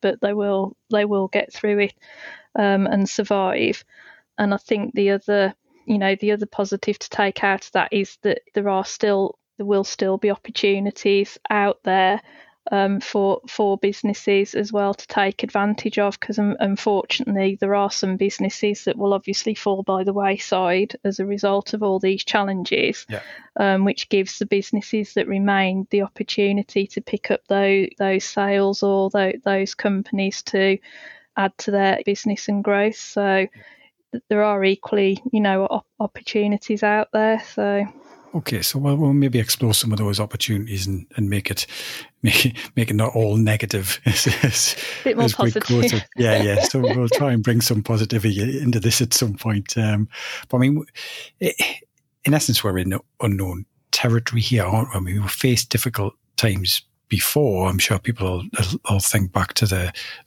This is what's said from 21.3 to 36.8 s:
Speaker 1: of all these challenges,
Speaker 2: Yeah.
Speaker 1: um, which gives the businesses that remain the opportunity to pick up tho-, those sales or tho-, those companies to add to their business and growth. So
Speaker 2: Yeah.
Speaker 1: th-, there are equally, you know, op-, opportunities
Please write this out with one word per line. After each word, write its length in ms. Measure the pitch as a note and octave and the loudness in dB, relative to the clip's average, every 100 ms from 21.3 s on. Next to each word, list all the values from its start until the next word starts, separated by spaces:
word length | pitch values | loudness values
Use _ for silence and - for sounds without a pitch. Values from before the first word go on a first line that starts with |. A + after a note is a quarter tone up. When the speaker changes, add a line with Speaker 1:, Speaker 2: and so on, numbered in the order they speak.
| G3+ G3+ G3+ - | -2 0 0 -2
Speaker 1:
of 80 | G#3+ | -2
all 160 | G#3 F#3+ | 0 0
these 280 | F#3+ G3 - | 0 -2 0
challenges, 800 | G#3+ G3 F#3+ F3 - - A3 - | -2 0 -2 -2 0 0 -2 -8
Speaker 2:
Yeah. 120 | G#3 - - - - | -12 -12 -20 -12 -2
Speaker 1:
um, 300 | G3+ F#3+ G3 | 2 2 2
which 240 | - - | 0 -2
gives 280 | G3+ F#3+ - | 0 0 -4
the 60 | G#3 | -2
businesses 680 | G3+ G3 G#3 - A3 G3+ | -2 0 -4 -2 -4 -2
that 160 | - - | -2 -2
remain 580 | G3 G3+ G3 F#3+ F#3+ F#3+ | 0 2 2 2 0 0
the 100 | G3+ | 0
opportunity 840 | G3 - G3+ - G3+ G3+ G#3 - G3+ | -2 -4 -6 0 0 0 -2 -2 -2
to 120 | - | -6
pick 320 | - G#3 - | -6 -6 -2
up 80 | - - | -4 0
tho-, 400 | G3 G3 G3 F#3+ - | 2 4 2 2 -2
those 260 | G3 F#3+ - | 0 0 -2
sales 580 | - G3+ G3+ G3 G3+ | -2 0 2 2 2
or 260 | G3+ G3 F#3+ | 0 2 2
tho-, 280 | G#3 F#3+ - - | 0 0 -2 -2
those 280 | G3 G3 | 0 -2
companies 720 | - G#3 G3 - G3 F#3+ - | -2 -2 -2 -2 -2 -2 -4
to 340 | - G3 F#3+ G3 - - - - _ - | -4 0 2 0 -4 -20 -20 -20 _ -2
add 200 | G3 - | -2 -2
to 120 | - | -2
their 300 | G3+ G3 - - | 2 2 2 -2
business 440 | G3+ A3 G3+ - | -2 -2 -4 -2
and 160 | G3+ G3+ | -2 0
growth. 320 | G3+ G#3 A3 | 2 0 -2
So 400 | - - G3+ F#3+ | -8 -2 0 2
Speaker 2:
Yeah. 100 | F#3+ - - - _ _ _ | 0 -6 -20 -20 _ _ _
Speaker 1:
th-, 120 | A#3+ - | -12 -2
there 160 | G#3 | 0
are 180 | G#3 G3+ F#3+ | 2 2 2
equally, 580 | G3 - G#3 G3 G3 B3+ | 0 0 0 2 0 -2
you 80 | A3 | 0
know, 280 | G#3 F#3+ G3 | 2 2 0
op-, 200 | G#3+ - - | -2 -6 -8
opportunities 840 | G#3 - - G#3+ G#3 G#3 - G#3 | -8 -8 -4 -2 0 -2 -2 0